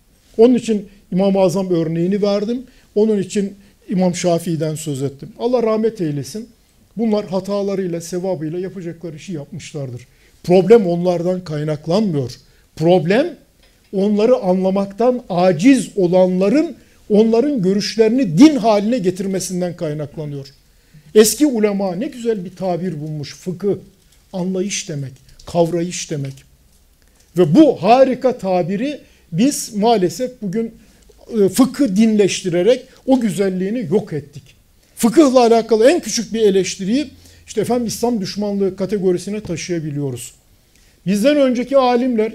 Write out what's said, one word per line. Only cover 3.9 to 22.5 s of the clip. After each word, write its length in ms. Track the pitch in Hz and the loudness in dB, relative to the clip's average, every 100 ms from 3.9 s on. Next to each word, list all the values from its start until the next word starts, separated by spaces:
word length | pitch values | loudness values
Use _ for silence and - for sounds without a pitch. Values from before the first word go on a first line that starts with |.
| 196 185 175 | -2 0 0
Şafii'den 600 | 180 170 175 160 156 151 | 0 0 -2 -4 -4 -6
söz 280 | 156 135 | -8 -6
ettim. 260 | 139 139 - - | -6 -8 -16 -6
Allah 240 | 233 247 | -2 0
rahmet 380 | 226 220 226 220 | 0 0 -2 -2
eylesin. 480 | 165 143 131 214 240 _ _ _ _ - | -4 -4 -8 -12 -16 _ _ _ _ -6
Bunlar 280 | 226 208 208 | -2 -2 -2
hatalarıyla, 760 | 190 190 202 202 196 190 170 | -6 -4 -4 -4 -4 -4 -6
sevabıyla 580 | 165 180 190 175 156 175 | -8 -6 -4 -4 -6 -8
yapacakları 560 | 185 190 170 165 175 151 | -8 -10 -12 -12 -14 -14
işi 180 | - | -12
yapmışlardır. 680 | 165 143 160 - 151 135 120 - _ _ _ | -12 -12 -16 -12 -10 -10 -12 -18 _ _ _
Problem 440 | - 185 185 233 180 | 2 4 6 6 4
onlardan 560 | 175 180 175 170 185 | 0 0 -2 -2 -4
kaynaklanmıyor. 880 | 180 151 151 151 160 180 214 147 123 - _ _ _ - | -6 -6 -4 -4 -2 0 0 -2 -4 -8 _ _ _ -2
Problem 600 | 160 180 156 208 339 302 _ _ _ _ _ | 2 4 4 2 0 -6 _ _ _ _ _
onları 420 | 202 202 202 226 247 | -2 0 2 2 2
anlamaktan 880 | 190 185 190 196 196 - 233 247 - | 2 0 2 0 -2 0 0 0 -2
aciz 600 | 175 185 160 226 262 175 - | 0 2 4 4 4 2 0
olanların 800 | 175 185 185 185 196 262 330 - _ _ - | 2 4 2 2 2 2 0 -6 _ _ 0
onların 520 | 208 226 226 285 277 | 2 4 2 2 0
görüşlerini 760 | 180 202 - - 220 247 233 156 | 0 0 0 2 2 2 2 6
din 180 | 302 277 | 6 6
haline 420 | 220 208 202 247 | 2 2 0 0
getirmesinden 800 | 180 185 196 190 185 180 180 175 | -2 -2 -4 -4 -4 -4 -6 -6
kaynaklanıyor. 720 | 160 151 147 - 151 143 135 - _ _ _ 151 - 214 | -6 -6 -8 -10 -10 -10 -14 -20 _ _ _ -20 0 4
Eski 300 | 220 - 294 | 4 4 0
ulema 500 | 240 208 196 196 175 | 0 0 -2 -4 -4
ne 120 | 294 | -8
güzel 380 | 247 233 220 | -6 -6 -6
bir 100 | 180 | -8